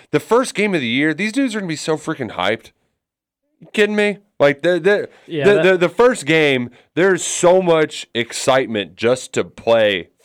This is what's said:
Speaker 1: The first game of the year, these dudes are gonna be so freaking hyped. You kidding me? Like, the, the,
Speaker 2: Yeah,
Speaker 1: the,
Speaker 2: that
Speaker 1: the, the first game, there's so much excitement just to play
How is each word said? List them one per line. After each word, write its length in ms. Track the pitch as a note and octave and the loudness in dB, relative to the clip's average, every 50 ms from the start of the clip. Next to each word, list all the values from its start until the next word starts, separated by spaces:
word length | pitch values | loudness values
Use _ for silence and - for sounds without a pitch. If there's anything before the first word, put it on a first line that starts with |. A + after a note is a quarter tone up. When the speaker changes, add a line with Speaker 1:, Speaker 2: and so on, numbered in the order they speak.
| - _ | -8 _
Speaker 1:
The 100 | - C#3+ | -4 -4
first 340 | - - A3 B3 B3+ - - | 0 0 2 2 2 0 -2
game 180 | F#3+ G#3 G#3 F#3 | -4 -2 -2 -2
of 60 | D#3 | -2
the 80 | B2 | -2
year, 260 | A2+ A#2+ C3+ D3+ D#3+ D3+ | -2 -2 0 0 0 -2
these 200 | D3+ G3+ A3 G#3 | -2 -4 -4 -2
dudes 200 | C#4 C#4 B3 G#3 | -2 -2 -2 -4
are 60 | G#3+ | -6
gonna 80 | G3 | -6
be 80 | E3 D#3 | -8 -8
so 220 | C#3 - E3 D#3 | -6 -4 -4 -6
freaking 340 | D3+ - D#3+ D#3 C#3 B2+ G2 | -4 -6 -8 -8 -6 -8 -8
hyped. 400 | - F2 F2+ G2+ A2+ - - - _ _ _ _ _ _ _ _ _ _ _ _ _ _ _ _ _ _ | -6 -4 -2 -2 -2 -4 -6 -14 _ _ _ _ _ _ _ _ _ _ _ _ _ _ _ _ _ _
You 80 | - - - | -20 -6 -2
kidding 240 | G#3+ G#3 G#3 G#3 | 0 0 0 0
me? 220 | G#3 G#3 G#3 G3 G3+ _ _ _ | 0 0 -2 -2 -6 _ _ _
Like, 260 | - C#3 C#3+ C#3 C#3+ - | 0 2 2 2 0 0
the, 180 | F3 F3+ E3+ | 0 0 2
the, 280 | D#3 G3 G#3 F3+ B2+ - - _ _ | 2 2 0 0 -2 -6 -14 _ _
Speaker 2:
Yeah, 180 | - E3 D3 C#3 | -10 -6 0 2
Speaker 1:
the, 80 | G3+ G#3 | 2 4
Speaker 2:
that 100 | D#3+ D#3+ | 4 4
Speaker 1:
the, 140 | F#3 F#3 | 2 2
the 120 | F3 F3 E3 | 2 0 0
first 360 | E3+ - A#3+ B3+ A#3 - C#3 | 2 2 2 2 2 0 -2
game, 460 | C#3 D#3+ D#3 D3+ C#3+ C3+ B2 A#2+ A#2+ - _ _ _ _ | 0 2 2 2 2 2 0 -4 -6 -12 _ _ _ _
there's 300 | D#3 F3+ G3 F3+ F3 - | 0 2 2 2 0 -2
so 380 | - - - F3+ F3 F3+ F#3 | -6 -4 0 2 4 4 4
much 440 | F#3 F3 E3 D#3+ D#3 D3+ - - - - - | 4 2 2 2 0 -2 -4 -10 -14 -8 -6
excitement 840 | A#2 A#2 - - - - C#3 C3 C3 B2 G#2+ A2+ G#2 F#2+ E2+ F#2 | -6 -6 -6 -8 -4 0 0 2 2 0 -2 -4 -4 -6 -6 -6
just 340 | - A2 A#2 B2+ B2 - - | -2 0 0 0 0 -4 -6
to 140 | - A#2+ F#2+ | -6 -6 -6
play 640 | E2+ - - - A#2 A#2 A2+ A2 G#2 G2 F2 E2+ - _ _ | -6 -10 -6 0 2 2 4 4 2 0 -2 -6 -10 _ _